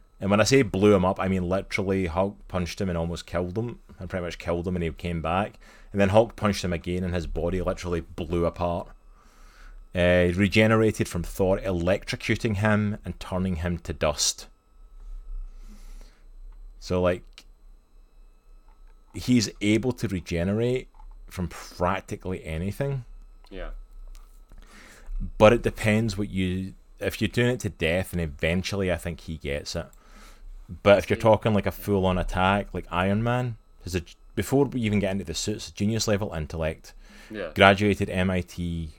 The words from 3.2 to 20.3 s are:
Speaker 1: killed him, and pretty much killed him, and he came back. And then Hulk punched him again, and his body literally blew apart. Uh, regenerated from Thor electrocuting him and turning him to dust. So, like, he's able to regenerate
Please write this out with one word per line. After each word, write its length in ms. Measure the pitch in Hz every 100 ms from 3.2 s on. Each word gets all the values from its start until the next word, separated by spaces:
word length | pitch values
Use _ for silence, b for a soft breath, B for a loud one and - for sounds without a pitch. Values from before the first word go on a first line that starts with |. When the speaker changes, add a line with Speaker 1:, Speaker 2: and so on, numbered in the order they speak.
| -
Speaker 1:
killed 320 | 87 90 101
him, 220 | 120 101 - -
and 100 | 87
pretty 140 | 92 87
much 120 | -
killed 280 | 85 87 90
him, 80 | 90
and 80 |
he 80 | 82
came 300 | 76 87 85
back. 380 | 78 92 107 - B B B
And 80 | 101
then 80 | 98
Hulk 260 | 107 117 -
punched 280 | 104 98
him 100 | 90
again, 300 | 85 87 90
and 100 | 90
his 140 | 87 76
body 340 | 82 85 90
literally 400 | 87 90 90 85
blew 440 | - - 80 85 82
apart. 420 | - 87 87 - - - b b b b b b b -
Uh, 380 | 92 87 90 87 87
regenerated 720 | 101 110 110 110 110 - -
from 160 | 87
Thor 340 | 82 - 92 98
electrocuting 960 | 95 90 85 95 - - - 107 117 101
him 400 | 107 104 104 104 -
and 120 | -
turning 380 | - 90 95 82
him 200 | 87 85
to 140 | -
dust. 540 | 76 78 73 - - - _ _ - - - - - - - - b b b b b b b b - - - - -
So, 200 | - 92
like, 440 | 90 90 - - - - - - _ - - - - _ - - - - - - -
he's 360 | - - 123 101 -
able 320 | 104 110 123
to 140 | 123 90
regenerate 800 | 92 -